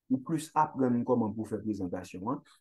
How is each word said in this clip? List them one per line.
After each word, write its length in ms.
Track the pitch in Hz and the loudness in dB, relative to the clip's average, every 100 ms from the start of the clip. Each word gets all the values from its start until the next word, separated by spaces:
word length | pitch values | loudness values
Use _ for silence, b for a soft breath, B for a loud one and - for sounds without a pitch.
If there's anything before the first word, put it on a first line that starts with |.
| - | -2
ou 100 | 131 | -2
plis 240 | - 160 - | 0 -2 0
aprann 460 | - 185 - 127 120 117 | 0 2 2 2 2 4
kòman 260 | 123 110 | 2 2
pou 120 | 113 104 | -2 -4
fè 120 | 107 | -4
prezentasyon, 720 | 110 101 90 90 92 92 98 - | -2 -2 -2 -6 -8 -8 -4 -4
an. 60 | - b | -6 b